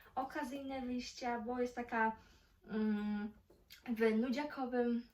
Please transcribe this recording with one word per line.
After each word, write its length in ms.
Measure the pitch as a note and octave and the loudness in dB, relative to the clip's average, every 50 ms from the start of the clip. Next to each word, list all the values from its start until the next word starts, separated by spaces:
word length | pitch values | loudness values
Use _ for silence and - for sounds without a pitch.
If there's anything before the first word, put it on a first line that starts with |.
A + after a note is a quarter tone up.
| - - - | -20 -8 -4
okazyjne 680 | C4 C4 C4 - D#4 C#4 A#3+ C#4 C#4 C#4 C4+ C4+ C4 | -4 -4 -2 -2 -4 -4 -4 -4 -6 -6 -6 -6 -4
wyjścia, 580 | B3 B3 B3 B3 B3 - - - C4 A#3+ A#3+ A#3 | -4 -2 -4 -4 -4 -6 -8 -4 -2 -2 0 0
bo 200 | G#3+ A#3 B3+ B3 | -2 -2 -2 0
jest 160 | B3 B3 - | 0 -2 -2
taka, 400 | A#3+ A#3+ - A#3+ A3+ A3 A3+ A3 - - - - - - _ _ _ - - | -4 -6 -2 2 2 4 2 2 -2 -8 -20 -20 -20 -20 _ _ _ -10 -4
mm, 600 | - G#3+ G#3+ G#3+ G#3 G#3 G#3 G#3 G#3 G#3 G#3 G#3+ G#3 - - - - - - - - - - - | 0 2 2 2 2 2 0 0 0 -2 -2 -4 -8 -10 -20 -20 -20 -20 -20 -20 -20 -10 -6 -4
w 300 | A#3 G#3+ A3+ A3+ A3 A3 | 0 4 4 4 6 4
nudziakowym 840 | A#3+ C4+ A3+ C#4+ D4 D4 - C#4 C4 A#3+ B3 A#3+ A#3+ A#3+ A#3+ A#3 A#3 - | 4 2 2 0 -2 -2 -4 -4 -4 0 2 2 2 4 2 0 -2 -6